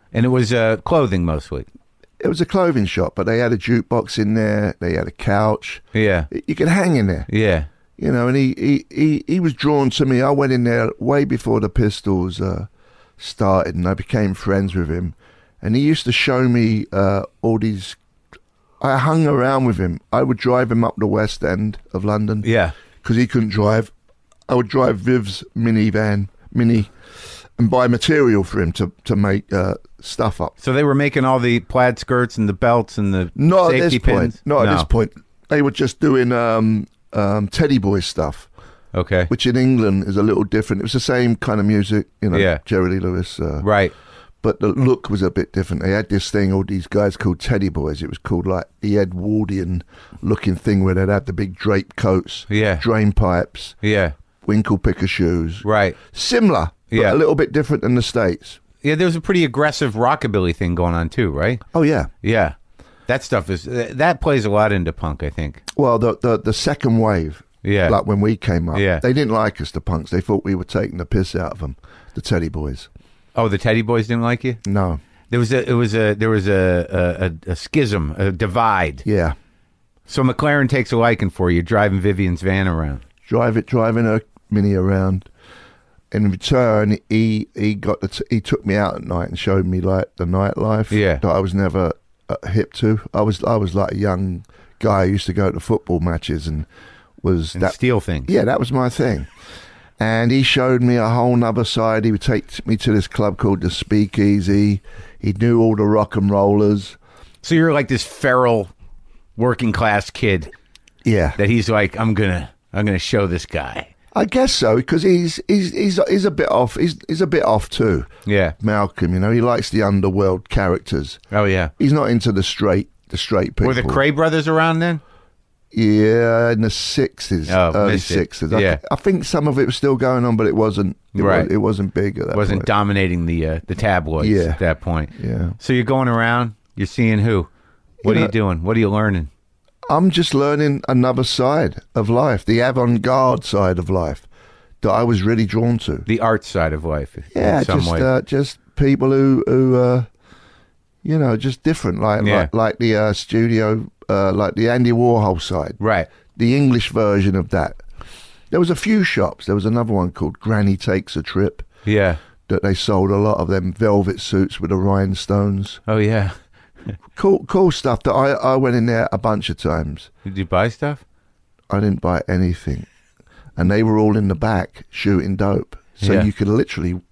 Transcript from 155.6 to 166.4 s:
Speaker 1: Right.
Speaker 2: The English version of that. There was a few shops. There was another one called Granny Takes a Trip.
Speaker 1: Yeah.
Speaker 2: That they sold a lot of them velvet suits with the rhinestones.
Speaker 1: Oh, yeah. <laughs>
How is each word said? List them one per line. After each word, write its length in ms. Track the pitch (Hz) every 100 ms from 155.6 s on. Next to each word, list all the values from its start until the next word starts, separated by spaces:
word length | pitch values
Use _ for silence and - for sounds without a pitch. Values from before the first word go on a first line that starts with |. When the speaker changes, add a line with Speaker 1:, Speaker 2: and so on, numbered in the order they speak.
| 73 -
Speaker 1:
Right. 280 | 104 98 80 - _ -
Speaker 2:
The 180 | 117
English 360 | 139 139 120 -
version 440 | 120 107 101 98
of 140 | 95 80
that. 280 | 92 73 - - - - - - - -
There 100 | 165
was 100 | 170
a 60 | 175
few 280 | 208 214
shops. 420 | 180 - 90 - -
There 80 |
was 100 | 101 101
another 260 | 117 113
one 160 | 101 87
called 260 | - 76 -
Granny 380 | 110 110 98 95
Takes 400 | - 95 - -
a 60 |
Trip. 400 | - 123 - - - _ 104
Speaker 1:
Yeah. 300 | 104 95 80 - _ -
Speaker 2:
That 140 | 98
they 120 | 98
sold 360 | 92 - 98 98
a 60 | 101
lot 220 | 107 104
of 100 | 87
them 240 | 95 90
velvet 480 | 87 110 101 95 90
suits 400 | - 95 95 -
with 80 | 85
the 60 | 95
rhinestones. 1040 | 98 98 98 92 - 101 101 98 98 - -
Speaker 1:
Oh, 80 | 107
yeah. 320 | 104 110 95
<laughs> 60 | -